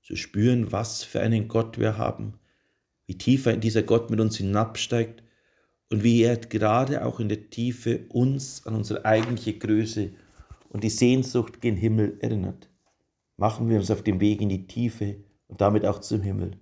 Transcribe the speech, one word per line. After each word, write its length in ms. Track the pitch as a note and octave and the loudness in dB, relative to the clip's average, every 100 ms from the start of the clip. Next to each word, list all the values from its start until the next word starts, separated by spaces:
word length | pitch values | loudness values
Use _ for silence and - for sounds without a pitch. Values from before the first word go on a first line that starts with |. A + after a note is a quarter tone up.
Zu 140 | _ | _
spüren, 560 | - - G2+ A#2 B2 A2+ | -10 -6 2 4 4 0
was 320 | G2+ A2 - | -4 -4 -8
für 160 | - G#2 | -6 -2
einen 300 | G#2+ A2+ A2 | 2 0 0
Gott 280 | A2+ A2+ A#2 | -2 -2 -2
wir 200 | A2 G#2+ | -2 0
haben, 420 | A#2 A2+ G#2+ - _ _ _ _ _ _ | -4 -4 -10 -12 _ _ _ _ _ _
wie 120 | - - | -14 -4
tiefer 400 | - C3 B2 A2 | 2 4 4 2
dieser 260 | A2 G#2+ | 2 0
Gott 260 | G#2 A2+ A2+ | 2 2 2
mit 120 | A2 | 0
uns 160 | A2 - | 0 0
hinabsteigt 880 | G2 G#2 A2 - - A#2 A2+ - _ _ _ _ _ _ _ | 0 0 0 -4 -2 -2 -2 -8 _ _ _ _ _ _ _
und 140 | A2 | 2
wie 200 | A#2 A#2 | 4 6
er 140 | A2+ A2+ | 4 2
gerade 680 | - A2 G#2+ A#2 C3+ D3 | -2 0 2 2 2 -2
auch 140 | A#2+ A#2+ | -4 -4
in 100 | G#2+ | -4
der 200 | G#2 - | -4 -8
Tiefe 560 | - A#2+ A#2 A#2 A#2 - | -4 -4 -2 -4 -4 -2
uns 560 | A#2+ C3 C3+ - - | 2 2 0 -6 -12
an 100 | - | -6
unsere 300 | A2 G#2 G#2 | -4 -4 -2
eigentliche 520 | A2 A2 A2+ A#2+ A2 - | 2 2 2 -4 -4 -4
Größe 540 | G#2 G#2+ A2+ G#2+ F#2 - _ - - - _ | 0 0 0 -4 -6 -8 _ -20 -20 -20 _
und 140 | G#2 | -4
die 60 | G#2+ | -4
Sehnsucht 720 | - B2 C3 C3 B2 G#2+ - | 2 4 4 2 -2 -4 -4
gen 140 | A#2+ | -4
Himmel 420 | G2 A2+ A2 G#2 - | 0 2 2 0 -2
erinnert. 500 | A#2 G#2+ F#2 - - _ _ _ _ _ _ - | -4 -2 -4 -8 -20 _ _ _ _ _ _ -2
Machen 320 | G#2+ A2 A#2 | -2 0 2
wir 80 | A2 | 2
uns 140 | F#2+ | 2
auf 120 | G2 | 0
den 160 | G#2+ F#2 | 0 2
Weg 220 | G#2 G#2 | 2 2
in 80 | G#2+ | -2
die 180 | F#2+ - | -2 -6
Tiefe 500 | - A#2 - G2+ G2+ - _ _ | -4 -4 -2 -8 -8 -18 _ _
und 140 | - | 0
damit 240 | G2+ G#2 | 2 4
auch 140 | G2+ G2+ | 2 -2
zum 220 | - A2 | -4 -4
Himmel. 360 | G2 F#2+ F#2 F#2 | -2 -4 -6 -10